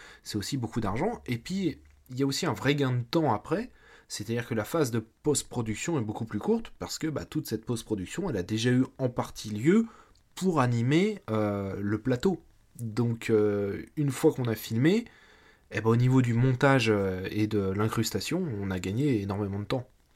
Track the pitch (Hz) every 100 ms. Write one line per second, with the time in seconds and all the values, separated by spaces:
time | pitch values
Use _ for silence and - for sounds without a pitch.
0 | - - - 107 98 135 113 - 107 107
1 | 190 240 - 120 - 190 180 - - _
2 | - 127 139 135 175 107 131 147 135 123
3 | 120 170 151 107 - 170 254 - - -
4 | - - 107 117 117 110 104 165 143 113
5 | 107 _ 151 139 - - 113 104 - 160
6 | 107 107 117 104 139 226 226 - 90 -
7 | 160 135 170 156 - 110 - 117 - 104
8 | 90 - 185 110 90 110 120 127 131 -
9 | 131 120 113 - 110 107 131 208 226 -
10 | - _ _ - 185 160 120 117 117 151
11 | 208 208 - 110 104 101 98 95 101 107
12 | 131 123 196 170 - _ _ - 117 107
13 | 120 113 - 110 104 101 101 98 - -
14 | 143 131 160 135 123 107 - 113 139 214
15 | 233 - - - - _ - 98 110 117
16 | 127 131 123 117 127 127 143 135 110 104
17 | 98 92 92 104 107 107 95 95 107 113
18 | 110 104 - 175 180 104 98 92 90 104
19 | 147 117 98 98 101 101 104 131 120 _
20 | _